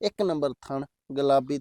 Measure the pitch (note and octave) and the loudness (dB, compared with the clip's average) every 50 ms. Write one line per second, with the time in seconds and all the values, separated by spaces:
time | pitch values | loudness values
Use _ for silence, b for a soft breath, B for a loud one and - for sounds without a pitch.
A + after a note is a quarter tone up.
0 | - G#3 - - G3+ F3+ D#3+ D3+ C#3+ C#3 A#2+ - - - C#3 C#3 C#3+ - _ _ | -4 -4 -2 0 -2 -2 0 0 -2 -4 -4 -8 -10 -8 -6 -6 -8 -10 _ _
1 | _ - C3+ C#3 C#3+ C#3 C#3 C#3 B2+ C3+ D3 C#3 | _ -8 -4 0 2 4 4 4 4 0 -4 -6